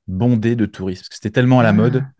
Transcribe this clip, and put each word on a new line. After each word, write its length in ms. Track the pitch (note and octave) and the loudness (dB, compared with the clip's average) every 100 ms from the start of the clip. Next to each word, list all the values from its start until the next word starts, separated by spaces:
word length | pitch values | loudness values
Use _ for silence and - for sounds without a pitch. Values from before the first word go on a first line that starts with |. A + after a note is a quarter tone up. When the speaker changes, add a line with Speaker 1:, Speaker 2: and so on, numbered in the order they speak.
| - | -10
Speaker 1:
bondé 500 | F#2 A#2+ A#2 A2+ A#2+ | -4 0 0 -2 -2
de 100 | G#2 | -4
touristes. 360 | - F#2 F#2 | -6 -10 -10
Parce 60 | - | -16
que 40 | - | -12
c'était 140 | G#2 | -6
tellement 300 | B2+ B2+ B2+ | 0 2 4
à 20 | |
la 60 | A2+ | 4
Speaker 2:
Ah, 40 | |
Speaker 1:
mode 320 | G#2 A#2 B2+ C3+ - | 2 2 0 -6 -6